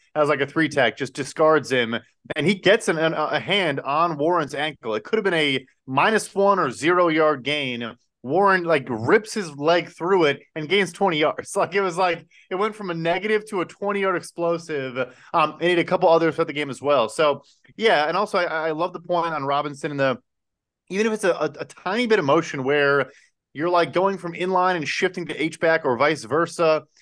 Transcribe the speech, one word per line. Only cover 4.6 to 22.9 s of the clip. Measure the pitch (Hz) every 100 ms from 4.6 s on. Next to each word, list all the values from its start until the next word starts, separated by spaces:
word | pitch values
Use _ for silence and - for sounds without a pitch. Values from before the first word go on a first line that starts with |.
| 151 139 120 107
It | -
could | 220
have |
been | 196
a | 170 151 131 - _ -
minus | 131 180 220 - 190
one | 196 196
or | 151
zero | 117 147 180 175
yard | 156 156 147
gain. | 117 151 135 120 120 - _ _
Warren, | 120 160 196 185 170
like, | 156 123
rips | 117 117 214 220
his | - 180 139
leg | 147 175 -
through | - 165 196 156
it | 139 - -
and | 151
gains | 196 185
twenty | 170 196 156
yards. | 151 - -
<laughs> | 202
Like, | 165
it | 185
was | 196 170
like, | 185 170 - _ _
it | 185
went | 214 214
from | 202
a |
negative | 165 165 180 202 214 214
to | 202
a | 196
twenty | - 202 202
yard | 190 175
explosive. | 139 - 170 170 165 151 131 123 123 - -
Um, | 170 156
and | -
he | 170
had | 175
a |
couple | - 170 175
others | 165 165 151
throughout | 160
the |
game | 143 143
as | 123
well. | 135 143 110
So, | - 156 143 - _ _ -
yeah, | 220 170 147
and | 170
also | 202 196
I, | 175 160 160
I |
love | 156 180
the | 170
point | 175 175 170
on | 156
Robinson | 139 139 147 143 156
in | 143
the, | 135 120 _ _ _ _ _ _ -
even | 185 226
if |
it's | 220
a, | 196
a, | 165 151 143
a | -
tiny | - - 208 247
bit | 214
of | 143
motion | 156 160 147
where | 131 147 143